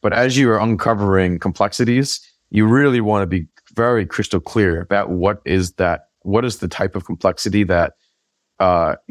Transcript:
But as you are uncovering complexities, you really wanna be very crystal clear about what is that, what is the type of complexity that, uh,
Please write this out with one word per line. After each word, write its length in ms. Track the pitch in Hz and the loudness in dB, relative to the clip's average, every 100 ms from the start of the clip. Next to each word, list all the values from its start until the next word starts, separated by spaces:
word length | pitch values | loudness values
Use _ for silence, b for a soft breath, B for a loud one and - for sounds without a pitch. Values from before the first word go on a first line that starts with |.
But 100 | 107 | -2
as 240 | 110 127 127 | 0 0 2
you 140 | 127 | 2
are 80 | 107 | 2
uncovering 800 | 110 107 117 107 101 95 92 87 | 0 0 0 0 2 2 2 0
complexities, 800 | 98 85 101 - 120 123 139 - b b _ | -4 -2 -2 0 0 0 0 -6 b b _
you 160 | 104 110 | 2 4
really 340 | 127 143 123 | 4 4 2
wanna 240 | 107 104 92 | 0 0 0
be 220 | 92 80 _ _ | -2 -6 _ _
very 320 | - 117 120 90 | -2 0 0 -2
crystal 340 | - 104 90 | -4 -4 -4
clear 400 | - 113 98 82 | -2 0 0 0
about 280 | 90 101 - | -2 -2 -2
what 320 | 90 95 101 - | -2 -2 -2 -2
is 280 | 92 87 | -2 -2
that, 360 | - 90 80 _ _ | -2 -2 -2 _ _
what 240 | 95 104 123 | -4 -2 -2
is 140 | - | -4
the 80 | 92 | -8
type 280 | - 95 98 | -4 -6 -6
of 100 | - | -10
complexity 580 | 107 95 - 107 101 | -4 -2 -2 -2 0
that, 300 | 92 87 80 - _ _ _ _ _ - | 2 0 0 -4 _ _ _ _ _ -2
uh, 380 | 95 87 82 - - | 2 2 0 -4 -10